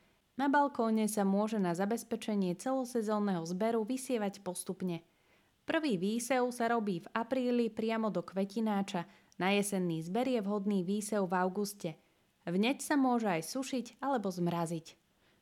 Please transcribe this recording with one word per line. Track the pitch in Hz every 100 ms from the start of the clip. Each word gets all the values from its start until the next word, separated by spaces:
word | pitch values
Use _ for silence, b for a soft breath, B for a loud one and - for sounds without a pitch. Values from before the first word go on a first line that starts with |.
| b b _ -
Na | 277
balkóne | 294 285 277 226 220 214
sa | 214 196
môže | 196 214 220
na | 185
zabezpečenie | 170 202 233 - 226 - 208 185 175
celosezónneho | 254 269 247 240 214 214 202 180
zberu | 165 185 220 233
vysievať | 214 262 - 240 202 196
postupne. | - 180 - 180 185 165 b b b b b b -
Prvý | 320 302 190
výsev | 196 233 233 262 247
sa | 247 233
robí | 233 208 170
v | -
apríli | 226 226 262 247 240 226
priamo | 220 220 226 220
do | 180
kvetináča, | 170 190 202 233 220 202 196 180 170 B B -
na | 180
jesenný | 202 202 190 180 160
zber | 165 208 262
je | 240
vhodný | 196 208 196 202 175
výsev | 208 214 214 185
v | 185
auguste. | 185 190 202 - 170 156 b b b b -
Vneď | 180 220 285
sa | - 302
môže | 262 240 220
aj | 165
sušiť | 160 262 262 254 233 -
alebo | 269 262 196
zmraziť. | 180 175 170 165 165 - - _ b b b